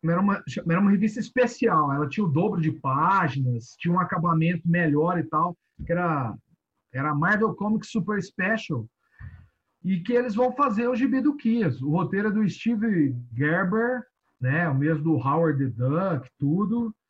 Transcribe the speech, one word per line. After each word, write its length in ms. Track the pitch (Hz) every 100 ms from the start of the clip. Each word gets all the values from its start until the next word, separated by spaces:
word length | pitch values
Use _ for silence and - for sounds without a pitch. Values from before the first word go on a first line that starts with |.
era 160 | 160 170
uma, 220 | 202 196 - - -
era 120 | 170
uma 100 | 202
revista 300 | 202 220 226
especial, 720 | - - 240 - 233 156 147
ela 160 | 139 147
tinha 160 | -
o 60 | 196
dobro 300 | 143 202 185
de 120 | 156
páginas, 1040 | - 135 135 170 196 170 131 131 120 - -
tinha 160 | 175
um 60 | 175
acabamento 680 | - 180 170 160 160 175 170
melhor 500 | 170 165 147 165 175
e 60 |
tal, 320 | 156 156 175 180 _ _
que 60 | -
era, 460 | 170 180 151 123 98 _ _ _ _ _
era 220 | 131 147 147
Marvel 360 | 170 208 220
Comics 360 | - 202 214 -
Super 320 | 226 175 208
Special, 640 | - - 190 220 - 135 110 _ _ _ - - - _ _ _
e 160 | 185 190
que 140 | 180
eles 240 | 240 247 202
vão 160 | 254
fazer 340 | 254 277 202 240
o 80 |
gibi 260 | 247 269 269
do 140 | 294
Kiss. 500 | 285 233 233 185 117
O 60 | 135
roteiro 380 | 160 160 190 214
é 20 |
do 180 | 208 208
Steve 680 | - 226 233 226 185 139 123 - 117
Gerber, 680 | 147 170 190 214 233 254 - _ _ _
né, 280 | 127 151 175
o 60 | 135
mesmo 260 | 147 160
do 140 | 156 156
Howard 420 | 131 151 165 143
the 120 | 135
Duck, 600 | 107 127 151 190 156 - _
tudo. 560 | 143 170 202 233 233 -